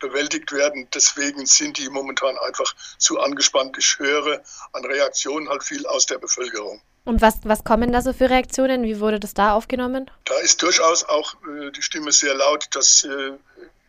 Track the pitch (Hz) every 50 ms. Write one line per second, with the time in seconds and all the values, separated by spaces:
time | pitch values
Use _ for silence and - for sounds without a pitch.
0 | 143 131 131 143 147 - 160 156 - - 143 139 143 147 147 135 123 - - -
1 | - - - 143 143 143 143 143 131 131 - - 151 147 - 147 - - - -
2 | - - - - 135 131 - 120 120 131 - - 135 - - - - - - -
3 | - - 160 - 123 139 143 139 135 - - 139 131 135 - - - - - -
4 | 143 139 147 147 139 151 143 - - - - - - - - 131 123 127 135 143
5 | 143 127 - - - 135 147 156 151 135 143 139 - - 151 139 147 147 147 127
6 | - - 131 - - - - - 127 120 113 107 104 101 107 - _ _ _ _
7 | - 240 226 - 226 220 - - - 214 214 - - - 226 220 240 247 240 247
8 | 240 262 247 - 262 247 262 254 254 - - 262 262 262 262 254 233 220 214 202
9 | 214 220 214 208 208 196 - - 202 214 202 226 - - 262 247 247 247 262 262
10 | 262 - - _ - - - - - - - - 156 180 175 165 165 165 170 -
11 | - - 151 151 151 - - _ - 151 147 147 143 143 139 - - - - 160
12 | 151 147 143 - 143 143 135 135 139 147 151 147 - - - 139 127 - - -
13 | - 143 139 139 135 135 139 139 _ _ _ - - - _ _ _